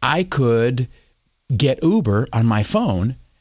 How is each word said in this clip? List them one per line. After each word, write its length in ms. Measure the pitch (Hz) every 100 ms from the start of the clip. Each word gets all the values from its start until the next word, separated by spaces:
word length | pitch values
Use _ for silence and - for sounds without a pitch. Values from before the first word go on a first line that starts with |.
I 200 | 127 160
could 640 | 185 143 120 117 120 127 123 - _ _ _ _ - 113
get 260 | 135 131
Uber 460 | 165 220 113 101 135
on 140 | 117 113
my 180 | 107
phone, 520 | 104 214 220 92 107 131 - _